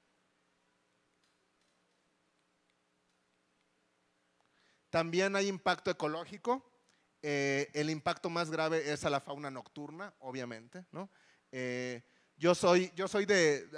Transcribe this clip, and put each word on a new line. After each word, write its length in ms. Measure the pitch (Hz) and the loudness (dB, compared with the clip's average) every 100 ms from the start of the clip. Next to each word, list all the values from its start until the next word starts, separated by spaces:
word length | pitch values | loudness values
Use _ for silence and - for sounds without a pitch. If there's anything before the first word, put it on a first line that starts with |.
| _ _ _ _ _ _ _ _ _ _ _ _ _ _ _ _ _ _ _ _ _ _ _ _ _ _ _ _ _ _ _ _ _ _ _ _ _ _ _ _ _ _ _ _ _ _ _ _ _ | _ _ _ _ _ _ _ _ _ _ _ _ _ _ _ _ _ _ _ _ _ _ _ _ _ _ _ _ _ _ _ _ _ _ _ _ _ _ _ _ _ _ _ _ _ _ _ _ _
También 440 | 165 165 175 196 196 | 0 2 2 2 2
hay 120 | 202 | 0
impacto 420 | 190 - 180 - | 0 0 0 0
ecológico. 800 | 175 156 160 175 208 - 262 - _ _ _ _ _ | -2 -2 -4 -10 -10 -2 -2 -4 _ _ _ _ _
Eh, 480 | 151 143 139 139 143 | -2 0 2 0 0
el 160 | 147 151 | -2 -2
impacto 400 | 156 175 165 180 | -2 -2 -2 -2
más 220 | 170 165 | -2 -2
grave 420 | 156 160 160 143 | 0 0 0 0
es 100 | 147 170 | -2 0
a 40 | |
la 100 | 139 | -2
fauna 300 | - 143 147 | -2 -10 -8
nocturna, 640 | 131 - - 147 160 202 - | -10 -14 -14 -14 -12 -14 -14
obviamente, 640 | 131 131 123 113 117 180 180 | -10 -8 -8 -10 -14 -20 -16
¿no? 180 | 147 196 _ _ _ _ | -12 -12 _ _ _ _
Eh, 520 | 131 127 123 127 123 - _ _ - | -8 -6 -4 -6 -8 -14 _ _ 0
yo 160 | 160 | 2
soy, 380 | 175 190 180 185 165 | 4 6 6 4 -4
yo 120 | 190 | -4
soy 180 | 208 202 | 0 4
de, 420 | 196 160 139 87 | 6 6 4 -2